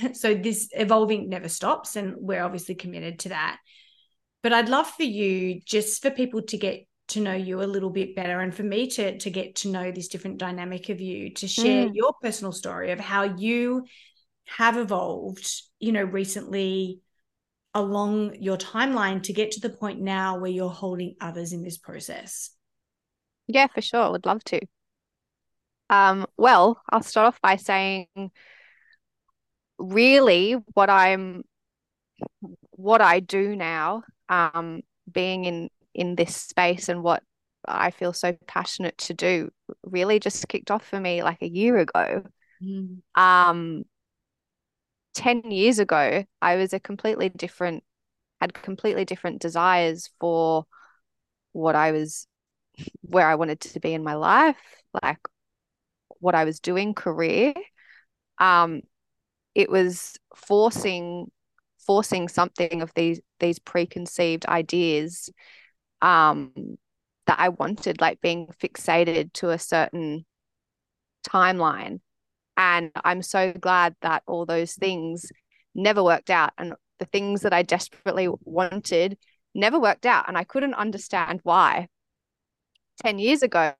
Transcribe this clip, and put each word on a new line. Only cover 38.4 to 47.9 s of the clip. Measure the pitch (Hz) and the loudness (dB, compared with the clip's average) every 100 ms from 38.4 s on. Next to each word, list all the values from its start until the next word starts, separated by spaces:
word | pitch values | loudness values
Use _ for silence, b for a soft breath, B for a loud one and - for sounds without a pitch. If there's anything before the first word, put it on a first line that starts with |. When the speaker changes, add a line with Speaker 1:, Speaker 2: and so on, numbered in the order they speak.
| - | -6
Speaker 2:
passionate | 180 185 - 180 - | -8 -6 -6 -8 -8
to | - | -10
do | 170 180 175 - _ _ - | -4 -2 0 -4 _ _ -20
really | - 185 190 214 | -8 -4 0 2
just | 202 - - | 0 -6 -8
kicked | - - | -8 -4
off | 202 - | -4 -4
for | 196 | -6
me, | 185 175 | -4 -2
like, | 170 165 | -2 -4
a | 170 | -6
year | 175 226 240 | 0 2 2
ago. | 160 - - - - _ _ _ | 2 0 0 -4 -8 _ _ _
Speaker 1:
Mm. | 185 196 185 185 _ - | -10 -8 -10 -14 _ 4
Speaker 2:
Um, | 185 180 175 170 165 156 - _ _ _ _ _ _ _ _ _ _ _ _ | 6 8 6 4 -2 -8 -12 _ _ _ _ _ _ _ _ _ _ _ _
ten | - 247 240 226 | -4 0 0 -2
years | 190 220 214 | 2 4 4
ago, | 196 156 135 170 196 - | 2 2 2 0 -4 -2
I | 180 180 | 2 2
was | 190 | 0
a | 190 | -4
completely | - 202 220 214 190 | -8 -8 -4 -2 -4
different, | 180 175 - 180 160 _ | -4 -12 -6 -6 -6 _